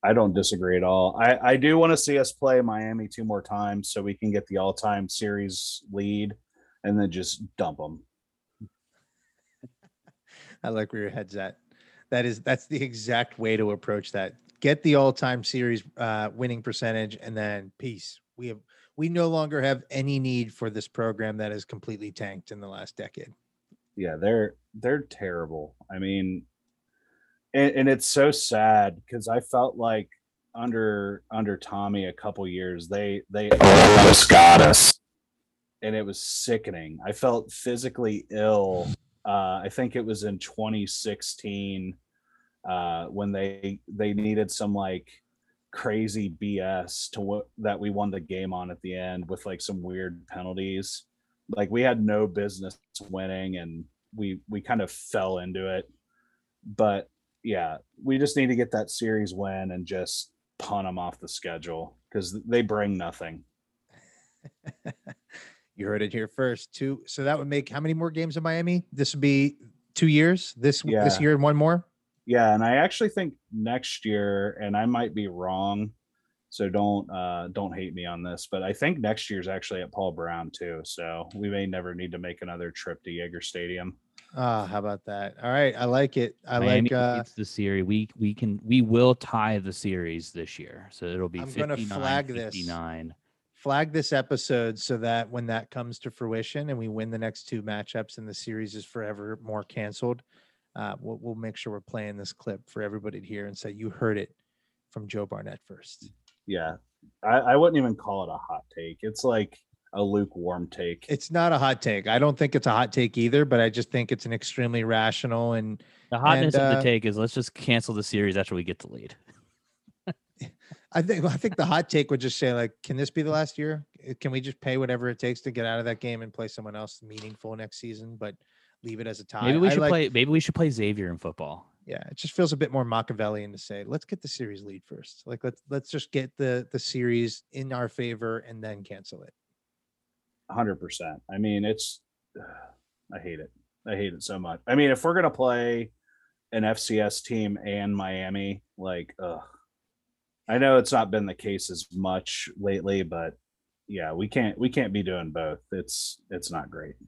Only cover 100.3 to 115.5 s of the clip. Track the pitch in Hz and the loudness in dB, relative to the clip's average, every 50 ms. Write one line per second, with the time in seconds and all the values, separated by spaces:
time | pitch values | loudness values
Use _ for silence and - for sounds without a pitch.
100.3 | _ _ _ _ _ _ _ _ _ - 107 104 98 95 - 110 113 110 - 120 | _ _ _ _ _ _ _ _ _ -10 -8 -8 -8 -10 -12 -14 -14 -12 -12 -12
101.3 | 113 110 113 110 107 - - 117 104 101 _ - - 113 107 104 101 101 101 95 | -12 -10 -10 -12 -10 -10 -12 -10 -12 -12 _ -12 -10 -10 -8 -8 -10 -12 -12 -14
102.3 | - _ - 117 101 98 _ _ - 110 107 104 104 107 98 107 104 101 95 - | -14 _ -10 -10 -10 -10 _ _ -10 -8 -8 -8 -8 -8 -10 -10 -12 -12 -14 -12
103.3 | 107 101 101 101 101 - - 113 101 104 110 110 92 - 123 113 107 101 95 - | -12 -10 -10 -12 -12 -14 -14 -14 -12 -10 -10 -10 -6 -2 0 0 0 0 -4 -8
104.3 | _ _ _ _ _ _ _ _ _ _ _ _ _ - 107 101 101 107 101 98 | _ _ _ _ _ _ _ _ _ _ _ _ _ -14 -14 -8 -8 -8 -6 -6
105.3 | 104 104 104 104 98 101 _ _ 98 - - - - _ - - _ _ _ _ | -8 -10 -10 -12 -14 -16 _ _ -20 -20 -20 -20 -20 _ -20 -20 _ _ _ _
106.3 | _ _ _ - 98 87 80 80 85 92 _ _ _ _ _ - _ _ - 107 | _ _ _ -6 -4 -4 -2 -4 -6 -8 _ _ _ _ _ -20 _ _ 2 4
107.3 | 117 135 127 123 123 143 165 175 165 147 131 120 110 - - 107 98 98 92 82 | 4 6 6 6 6 8 8 6 6 4 2 2 -2 -4 -6 -6 -6 -4 -6 -6
108.3 | 78 76 - - 82 78 - _ _ 82 82 82 82 _ - 110 107 - - 131 | -8 -12 -10 -10 -10 -10 -10 _ _ -14 -12 -12 -12 _ -10 -10 -8 -2 0 0
109.3 | 117 110 104 - - - _ _ _ _ _ _ - 98 104 101 101 104 101 98 | 2 2 0 -2 -6 -20 _ _ _ _ _ _ -4 -2 -2 0 2 0 0 -2
110.3 | - 90 87 87 90 90 87 87 - - 87 87 85 - - - 151 139 - - | -6 -8 -6 -6 -4 -6 -8 -10 -8 -8 -6 -6 -8 -8 -6 -6 -6 -6 -4 -2
111.3 | 160 170 170 175 170 131 135 135 131 110 - 127 107 98 92 107 110 123 139 147 | 0 2 4 4 4 4 4 2 2 0 0 -2 -2 -2 0 2 4 4 4 4
112.3 | 139 - 156 139 - 143 - 131 110 113 127 107 - 135 123 113 - 123 117 117 | 4 2 0 2 2 2 2 4 4 4 2 2 2 0 0 2 2 2 2 4
113.3 | 123 143 147 135 131 117 113 113 107 123 113 _ - 127 117 - 127 - - 120 | 6 4 4 6 6 6 6 4 2 -2 -4 _ -2 -2 0 0 -2 -4 -4 -6
114.3 | 117 113 - - - - 123 120 117 117 110 113 113 113 110 113 107 - - 123 | -6 -6 -6 -6 -4 -2 -2 0 0 0 0 2 2 4 4 2 0 0 -2 -2
115.3 | 117 117 117 117 | -2 0 0 0